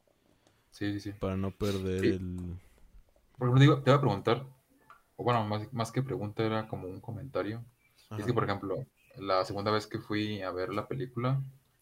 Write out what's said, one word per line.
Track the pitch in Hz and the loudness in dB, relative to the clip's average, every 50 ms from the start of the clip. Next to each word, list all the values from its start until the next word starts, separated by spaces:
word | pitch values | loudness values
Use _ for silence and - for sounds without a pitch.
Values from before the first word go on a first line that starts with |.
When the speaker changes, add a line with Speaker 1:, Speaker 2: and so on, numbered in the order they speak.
| _ _ _ _ _ _ _ _ _ _ _ _ _ _ | _ _ _ _ _ _ _ _ _ _ _ _ _ _
Speaker 1:
Sí, | - - 104 104 | -10 -6 -6 -4
sí, | 101 101 | -4 -6
sí. | - 101 | -8 -10
Speaker 2:
Para | 98 - 101 95 95 | -8 -6 -4 -2 -2
no | 95 95 95 | -2 -2 -4
perder | - - 107 101 98 95 95 95 92 95 | -4 -4 -2 -2 -2 -2 -2 -2 0 2
Speaker 1:
Sí. | 95 98 | 2 2
Speaker 2:
el | 95 92 92 90 90 90 90 87 87 90 - - - - - - - - - _ _ _ _ _ _ | 2 0 -4 -6 -6 -6 -8 -8 -10 -12 -14 -20 -20 -20 -20 -20 -20 -20 -20 _ _ _ _ _ _
Speaker 1:
Por | - 127 123 | -2 2 6
ejemplo, | 127 135 | 8 10
digo, | 139 151 151 - | 10 8 8 6
te | - 127 | 6 6
voy | 139 139 | 6 6
a | |
preguntar, | 139 110 98 98 - 110 117 - - - - _ _ _ _ _ _ - - - _ _ _ | 6 4 2 2 2 2 2 2 0 -6 -16 _ _ _ _ _ _ -20 -20 -20 _ _ _
o | - 95 | -2 0
bueno, | 120 120 117 107 | 2 2 2 2
más, | 104 107 107 107 - | 0 -2 -4 -4 -4
más | 131 120 135 - | -4 -4 -4 -2
que | - 131 | -2 -2
pregunta | 131 131 92 92 104 104 104 - 110 | -2 -2 -4 -4 -6 -6 -2 -2 0
era | 110 110 110 110 - | 0 0 -2 -2 -4
como | - 95 92 92 | -8 -8 -8 -8
un | 95 101 | -10 -10
comentario. | - - 107 - - 135 - 90 92 104 113 120 117 - _ _ _ _ _ _ | -10 -10 -10 -8 -8 -6 -4 -4 -4 -4 -6 -8 -10 -14 _ _ _ _ _ _
Y | _ - 107 | _ -10 -8
es | 107 | -4
Speaker 2:
Ajá. | 101 | -2
Speaker 1:
que, | - | 0
por | - 110 104 | 0 0 0
ejemplo, | 101 98 98 101 95 90 - - - _ _ _ - - | 0 -2 -2 -4 -4 -4 -6 -6 -10 _ _ _ -20 -16
la | - 98 98 95 92 92 | -6 -2 2 2 2 2
segunda | - 98 101 101 107 | 0 -2 -2 0 2
vez | 104 107 - | 2 0 0
que | - - 104 | -4 -8 -8
fui | - - 104 104 107 107 107 98 | -4 -2 -2 -2 -2 -2 -4 -4
a | 92 92 | -6 -6
ver | 87 90 92 92 | -4 -4 -4 -4
la | 98 107 110 | -4 -4 -4
película, | - 135 135 - - - 120 123 127 139 135 135 - - - _ _ _ _ | -4 -6 -6 -8 -6 -4 -2 0 0 0 0 -2 -6 -10 -18 _ _ _ _